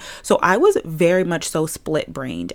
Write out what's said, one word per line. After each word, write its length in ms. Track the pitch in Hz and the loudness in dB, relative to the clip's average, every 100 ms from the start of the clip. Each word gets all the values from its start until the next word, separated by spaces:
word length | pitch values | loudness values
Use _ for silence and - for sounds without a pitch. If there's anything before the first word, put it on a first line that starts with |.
| - - | -12 -8
So 160 | - - | 0 2
I 140 | 175 202 | 4 4
was 200 | 403 392 | 4 2
very 400 | 160 160 170 185 | -2 2 4 4
much 240 | 175 165 - | 2 -2 -2
so 180 | 160 156 | -2 -2
split-brained. 840 | - - 156 - 156 131 85 87 | -4 -4 -4 -4 -8 -8 -6 -8